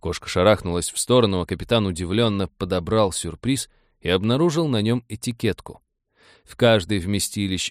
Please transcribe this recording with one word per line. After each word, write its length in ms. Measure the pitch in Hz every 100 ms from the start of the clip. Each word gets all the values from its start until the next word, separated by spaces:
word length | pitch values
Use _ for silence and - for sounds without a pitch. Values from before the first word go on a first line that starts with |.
Кошка 260 | 95 87 -
шарахнулась 640 | - 95 107 92 87 85
в 80 | -
сторону, 440 | - 123 110 95
а 40 | 85
капитан 400 | 90 - 117 101
удивлённо 600 | 87 87 101 117 101 92
подобрал 640 | _ 92 92 85 110 104
сюрприз 580 | - 87 80 117 131 - _ _ _
и 80 | -
обнаружил 580 | 92 104 127 170 156 160
на 160 | 120
нём 220 | 107 120 -
этикетку. 720 | 113 - 120 110 90 - - _ _ _ _ _ _
В 140 | _ -
каждой 420 | 120 110 85 104
вместилищ 720 | 87 101 - - 101 92 -